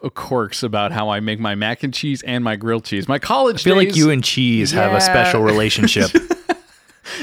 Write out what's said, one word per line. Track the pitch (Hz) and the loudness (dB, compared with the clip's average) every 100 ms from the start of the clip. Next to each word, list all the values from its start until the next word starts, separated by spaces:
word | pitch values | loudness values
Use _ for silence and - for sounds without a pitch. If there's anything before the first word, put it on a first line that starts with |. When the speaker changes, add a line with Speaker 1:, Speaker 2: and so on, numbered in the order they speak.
| 131 | -10
Speaker 1:
quirks | - - 127 104 - | -10 -4 -2 -2 -4
about | 120 104 101 | -4 -2 -2
how | 110 107 | -2 -2
I | 104 | -2
make | 107 107 | -4 -4
my | 110 101 | -4 -2
mac | 107 123 | -2 -2
and | 139 | -6
cheese | - 151 131 | -4 -6 -6
and | - 123 | -4 -4
my | 117 104 | -2 -4
grilled | 110 113 - | -2 -4 -2
cheese. | 101 92 | -6 -2
My | - | -4
college | - 262 262 208 | 0 2 2 2
Speaker 2:
I | |
feel | - 196 | 2 4
Speaker 1:
days | 190 | 4
Speaker 2:
like | 160 | 4
you | 151 | 4
and | 135 | 2
cheese | - - 123 113 107 | -2 0 2 2 0
have | 165 208 | 0 2
a | 190 | 2
Speaker 1:
Yeah. | |
Speaker 2:
special | 190 139 - 113 | 2 4 2 2
relationship. | 110 107 110 - 226 - 180 | 2 2 2 2 2 2 2
Speaker 1:
<laughs> | - - 339 - - _ _ _ _ - - | 2 0 -6 -4 -8 _ _ _ _ -16 -10